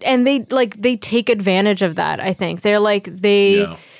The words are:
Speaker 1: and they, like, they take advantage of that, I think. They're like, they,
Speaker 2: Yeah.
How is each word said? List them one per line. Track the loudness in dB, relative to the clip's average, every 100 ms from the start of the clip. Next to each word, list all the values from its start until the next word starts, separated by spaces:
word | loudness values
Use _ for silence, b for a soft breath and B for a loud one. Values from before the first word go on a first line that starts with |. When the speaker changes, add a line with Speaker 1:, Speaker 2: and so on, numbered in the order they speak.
Speaker 1:
and | 0 2 2
they, | 0 -2
like, | -2 -2 -2
they | -2 -2
take | -2 -2 0
advantage | 0 0 2 2 0
of | -2 -2
that, | -4 -4
I | -6
think. | -4 -6 -4
They're | 0 2
like, | 2 0
they, | -4 -4 0 4 4 2
Speaker 2:
Yeah. | 0 -6 B B